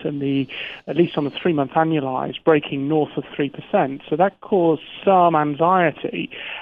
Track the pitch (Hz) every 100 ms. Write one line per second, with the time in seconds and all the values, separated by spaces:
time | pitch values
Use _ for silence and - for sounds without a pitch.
0 | 160 143 139 139 131 - - - - 147
1 | 175 - 143 - 185 151 135 165 160 160
2 | 135 131 135 - - 151 - 143 139 156
3 | 143 - - - 143 - - 202 139 135
4 | - 156 196 - - 196 170 156 - -
5 | - 190 175 156 147 143 170 185 165 -
6 | - - - - - -